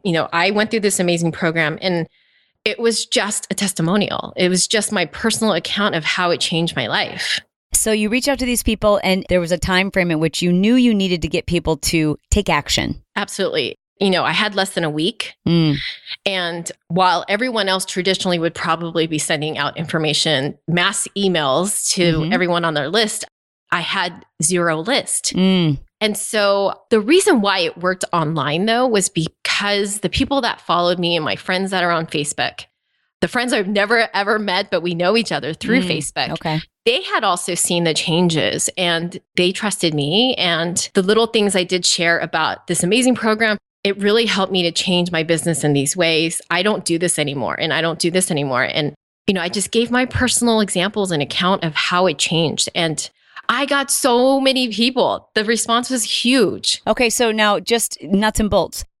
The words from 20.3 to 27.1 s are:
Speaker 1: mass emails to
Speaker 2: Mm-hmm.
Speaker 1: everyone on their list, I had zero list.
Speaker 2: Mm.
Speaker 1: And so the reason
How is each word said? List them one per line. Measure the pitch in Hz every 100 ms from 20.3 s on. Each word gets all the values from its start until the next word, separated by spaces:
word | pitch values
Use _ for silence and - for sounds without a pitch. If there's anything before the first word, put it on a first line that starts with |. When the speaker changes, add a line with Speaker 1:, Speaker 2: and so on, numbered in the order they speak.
| 139 139 - -
Speaker 1:
mass | 170 185 202 - 196
emails | 196 170 143 135 196 - -
to | - 170 160
Speaker 2:
Mm-hmm. | 156
Speaker 1:
everyone | 185 175 170
on | 165
their | 151 139
list, | 208 220 - - _ _ _ _
I | 175
had | 165 196 180 175 - -
zero | 156 180 170 160
list. | 180 254 - - -
Speaker 2:
Mm. | 180 190 185 160 139 - -
Speaker 1:
And | 214 208
so | - 220 202 202 196 - -
the | 220
reason | 208